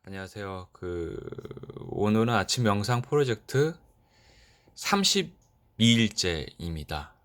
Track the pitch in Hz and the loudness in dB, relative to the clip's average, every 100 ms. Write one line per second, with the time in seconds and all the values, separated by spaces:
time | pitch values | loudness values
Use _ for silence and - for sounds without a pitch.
0 | - 98 92 107 98 95 92 - 90 87 | -14 -12 -10 -8 -8 -8 -12 -10 -6 -6
1 | 82 50 - - - - - - - - | -6 -8 -10 -12 -12 -14 -14 -14 -8 0
2 | 104 110 117 113 92 - 113 101 101 123 | 2 4 4 2 2 2 2 2 0 -2
3 | 127 147 135 113 - 135 156 165 _ _ | 2 2 2 -2 -2 0 0 -2 _ _
4 | _ _ _ _ _ _ _ - - 202 | _ _ _ _ _ _ _ -10 -2 2
5 | 190 196 175 - _ _ _ - 117 117 | 2 2 -2 -10 _ _ _ 4 6 6
6 | 110 - 90 80 - - 85 80 73 78 | 4 0 -2 -2 -6 -10 -8 -8 -6 -8
7 | 71 _ | -8 _